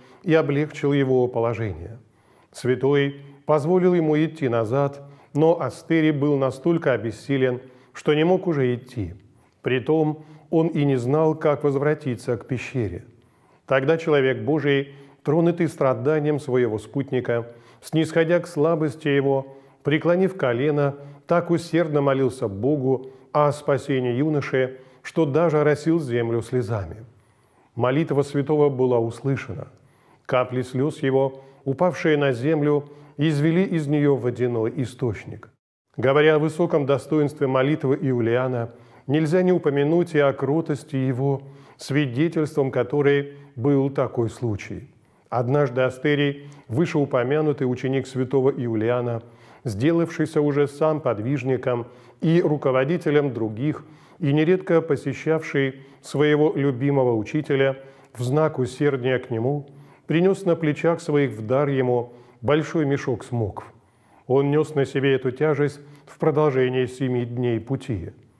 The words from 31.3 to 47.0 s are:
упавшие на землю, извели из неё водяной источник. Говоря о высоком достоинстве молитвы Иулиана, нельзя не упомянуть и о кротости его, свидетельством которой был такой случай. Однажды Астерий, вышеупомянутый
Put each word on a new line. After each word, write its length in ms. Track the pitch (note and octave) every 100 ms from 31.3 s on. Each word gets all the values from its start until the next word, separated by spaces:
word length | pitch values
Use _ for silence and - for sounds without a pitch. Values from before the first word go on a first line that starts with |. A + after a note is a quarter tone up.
| C#3 - - C3+
упавшие 520 | C3+ F3+ - E3 D3
на 140 | C#3+
землю, 580 | A#2 C#3 D#3+ D3 D3 C#3+ - - -
извели 460 | D#3 D3 D#3 E3+
из 240 | F#3+ E3 C#3+
неё 280 | D3 C#3+ C3+
водяной 580 | B2 A2 B2 A#2+ A2 D3+
источник. 720 | A#2+ - B2 - - G#2+ - _ _ _ _ -
Говоря 400 | B2 C#3 D#3 D#3
о 40 |
высоком 460 | D#3 D3+ E3+ E3 C#3
достоинстве 600 | C#3 - D#3 D3 D3 C3+
молитвы 500 | C3 C3+ D#3 C3+ C#3+
Иулиана, 680 | C#3+ B2 A2+ A#2+ C3 B2 A2+ - - - -
нельзя 380 | D3 D#3+ F#3
не 80 | F3+
упомянуть 640 | F3+ D3+ C#3 C#3+ E3+ E3+ D#3
и 40 |
о 140 | C#3
кротости 640 | C3+ C3 D#3 D#3+ D3 - C3+
его, 480 | C3 B2+ C#3 C3+ - - - -
свидетельством 920 | - C#3 C#3+ A#2+ E3 E3 D3 D3+ C3+
которой 640 | B2+ A#2+ D3 C#3+ C#3+ C#3+ - - -
был 360 | C3 C#3 C#3
такой 380 | C#3 B2 - A2+
случай. 600 | - A#2+ G2+ - F2 - _ _ _ _
Однажды 520 | A#2+ A#2+ D3 C#3 B2
Астерий, 680 | C3 B2+ D3+ C#3+ C#3+ C#3+ - - -
вышеупомянутый 1040 | A#2 E3+ D#3